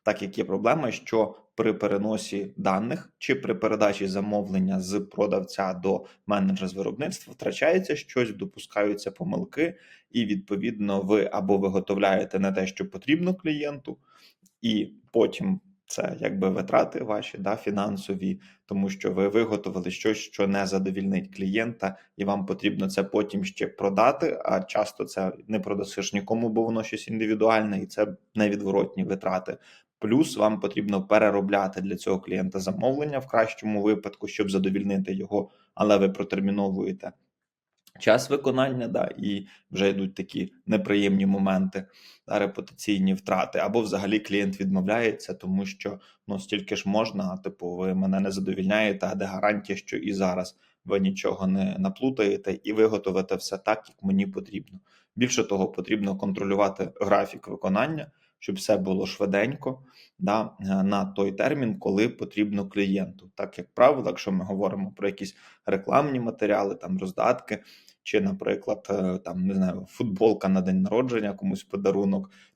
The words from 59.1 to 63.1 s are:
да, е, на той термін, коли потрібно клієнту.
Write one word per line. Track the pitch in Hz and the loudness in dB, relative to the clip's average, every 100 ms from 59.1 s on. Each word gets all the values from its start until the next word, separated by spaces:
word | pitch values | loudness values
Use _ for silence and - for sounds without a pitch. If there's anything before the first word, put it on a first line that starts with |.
| - 98 98 117 151 131 131 - _ _ - | -2 0 2 0 -2 -8 -8 -14 _ _ -4
да, | 98 110 104 - | 0 0 -2 -6
е, | 95 95 | -2 0
на | 98 101 95 | 2 0 0
той | 98 98 | 0 0
термін, | 95 120 147 117 98 | 0 0 0 -2 -2
коли | 101 98 120 | 0 2 2
потрібно | 127 101 - 104 101 98 | 0 -4 -2 0 -2 -4
клієнту. | 104 98 98 92 | -2 0 0 -2